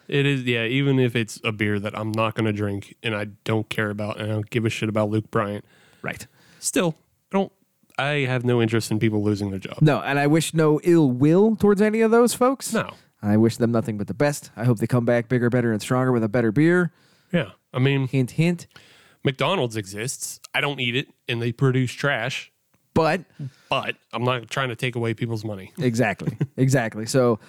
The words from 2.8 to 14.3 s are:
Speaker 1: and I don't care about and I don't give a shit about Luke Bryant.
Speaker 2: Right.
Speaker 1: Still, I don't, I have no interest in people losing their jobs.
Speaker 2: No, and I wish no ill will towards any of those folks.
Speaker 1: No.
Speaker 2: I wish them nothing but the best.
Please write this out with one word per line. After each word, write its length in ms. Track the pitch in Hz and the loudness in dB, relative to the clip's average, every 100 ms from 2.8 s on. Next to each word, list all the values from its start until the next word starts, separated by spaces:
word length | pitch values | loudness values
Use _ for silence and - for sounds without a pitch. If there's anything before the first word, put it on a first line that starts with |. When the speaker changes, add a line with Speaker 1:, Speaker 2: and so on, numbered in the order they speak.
| - - | -10 -10
Speaker 1:
and 140 | 117 104 | -6 -6
I 100 | 107 104 - | -6 -8 -4
don't 220 | 110 107 | -2 -2
care 200 | - 104 | -4 -4
about 300 | 104 104 - | -4 -8 -6
and 100 | 107 | -4
I 40 | 107 | -4
don't 140 | 104 | -4
give 160 | 120 113 | -2 -2
a 40 | |
shit 200 | - 110 | -2 -2
about 200 | 107 104 | 0 0
Luke 220 | 110 - | 0 -2
Bryant. 320 | 113 101 104 - _ _ _ | -2 -2 -6 -12 _ _ _
Speaker 2:
Right. 260 | - - - _ _ - | -10 -10 -14 _ _ -12
Speaker 1:
Still, 360 | - - 175 - _ _ _ | -4 -2 -2 -4 _ _ _
I 60 | 196 | -4
don't, 140 | 190 _ _ _ _ - | -4 _ _ _ _ -4
I 140 | 139 147 127 | -2 0 0
have 160 | 127 | 0
no 180 | 123 120 | 2 2
interest 300 | 113 113 - | 2 0 0
in 80 | 110 | 0
people 240 | 113 107 | 0 0
losing 260 | 104 101 101 | 0 0 -2
their 80 | 95 | -6
jobs. 220 | - - | -8 2
Speaker 2:
No, 200 | 156 117 | 2 4
and 180 | 98 143 | 0 0
I 80 | 143 | 2
wish 260 | 160 - | 2 0
no 260 | 160 156 151 | 2 2 4
ill 260 | 180 170 139 | 4 4 4
will 460 | 123 147 180 220 208 | 4 4 6 4 4
towards 260 | 202 196 | 4 4
any 200 | 214 220 | 2 2
of 100 | 226 | 4
those 220 | 233 240 | 4 4
folks. 400 | - 254 269 - | 4 0 0 -4
Speaker 1:
No. 180 | 220 92 - _ _ | -4 -4 -10 _ _
Speaker 2:
I 160 | 104 107 | 2 4
wish 200 | 113 110 | 4 2
them 140 | 117 | 0
nothing 260 | 117 117 104 | 0 -2 -6
but 100 | 101 | -6
the 60 | |
best. 380 | 90 143 | -2 -2